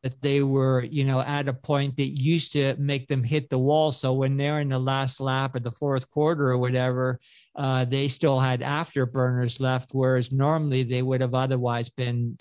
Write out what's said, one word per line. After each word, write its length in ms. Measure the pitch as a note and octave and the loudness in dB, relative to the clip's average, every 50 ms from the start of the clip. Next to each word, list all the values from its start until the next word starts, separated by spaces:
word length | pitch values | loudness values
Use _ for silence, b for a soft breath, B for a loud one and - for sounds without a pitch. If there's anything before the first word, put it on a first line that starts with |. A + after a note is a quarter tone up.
| - | -6
that 180 | C3 B2+ - | -6 -8 -4
they 200 | - C#3+ C#3 C#3+ | -2 0 2 2
were, 420 | C#3 C3+ C3+ C3+ C3 C3 C3 B2+ A#2+ | 2 2 2 2 4 4 2 2 0
you 200 | - D#3 D3 C3+ | -2 -2 0 0
know, 180 | C3+ C3+ C3 | 2 2 0
at 260 | C3 - D3 C#3+ C#3+ | 0 0 -2 -2 -2
a 60 | C#3 B2+ | -2 -4
point 420 | B2+ - - D3 C#3 C#3+ C#3 C3 | -6 -2 0 0 0 0 -2 -2
that 100 | C#3 C#3 | -2 -2
used 440 | C3+ C#3+ C#3+ C3 D3+ E3 E3 - - - | -2 -2 0 2 2 2 2 0 0 0
to 220 | D3 C#3 C3+ B2+ | 0 2 2 0
make 300 | - C#3 C#3 C#3 C3+ C3 | 0 -2 -2 -2 -2 -2
them 160 | _ C#3+ C3 A#2+ | _ -2 0 0
hit 260 | A#2 D3+ D3+ C#3+ - | 0 0 -2 0 0
the 80 | C#3 B2+ | 0 2
wall. 320 | B2+ C#3 D3+ D#3 D#3 D3+ | 2 4 4 4 4 2
So 220 | C3+ - - C3 B2+ | 0 -2 -2 0 0
when 220 | C3+ C3+ C3+ C#3 | 0 0 0 0
they're 240 | C#3 C#3+ D3 D3+ D3+ | 0 0 0 0 0
in 100 | D3 C#3 | 0 0
the 100 | C3 C3 | -2 0
last 400 | C3 C3+ C3+ C3+ C3+ B2+ - - | 0 0 0 0 -2 -4 -4 -4
lap 360 | C3+ C3+ C3 C3 C3+ C3 C3 | -2 -2 0 0 -2 -2 -4
of 80 | B2 A#2 | -6 -6
the 80 | B2 | -6
fourth 380 | A#2 - D3 C#3+ C3+ C3 - _ | -6 -4 -2 0 0 -2 -2 _
quarter 400 | _ D3 D3+ D#3 E3+ D3 C#3+ C3 | _ 0 2 2 2 2 2 2
or 80 | B2+ | 2
whatever, 640 | B2 B2 B2 B2+ B2+ B2+ B2+ B2+ B2+ B2+ B2+ B2+ B2 b b b b b b b | 2 0 0 0 0 0 0 0 0 -2 -2 -2 -4 b b b b b b b
uh, 300 | C#3+ C#3 C3+ C3 C3 B2+ | -4 -2 0 0 0 0
they 220 | B2 C3 C#3 C#3 | 0 0 0 0
still 320 | C#3 C3 - E3+ D3 C#3 C3 | -2 -2 2 2 2 4 4
had 220 | C3 C3 B2+ B2 | 2 2 0 0
afterburners 960 | B2+ C3+ C#3+ D3+ E3+ - - C#3 B2+ A#2+ B2+ C3 B2+ B2+ B2+ B2 B2 A#2 A#2 - | -2 -2 -2 -4 -4 -4 -2 -2 -2 0 0 0 0 0 0 0 0 -2 -2 -2
left, 320 | C3+ B2+ C3 B2+ B2+ - - | 0 0 0 -2 -4 -4 -2
whereas 380 | C3 C3 B2+ C3 B2+ B2 - | 0 2 2 2 2 0 0
normally 520 | C3+ C3 C#3 D3 D#3+ D#3+ D#3 D3 C3 C3 B2+ | 0 0 2 2 2 2 0 0 0 0 0
they 180 | A#2 B2+ B2+ B2+ | 0 -2 -2 0
would 180 | B2+ C3 B2 | 0 0 0
have 140 | C3 B2 B2+ | 0 0 0
otherwise 540 | B2+ C3+ C3 C3+ B2+ B2 B2 A#2+ A#2+ A#2 - | 0 0 0 0 0 0 -2 -2 -2 -4 -6
been 480 | _ - B2+ A#2+ A#2+ A#2+ A#2+ A#2 - - | _ -4 -4 -2 -2 -2 -2 -4 -6 -10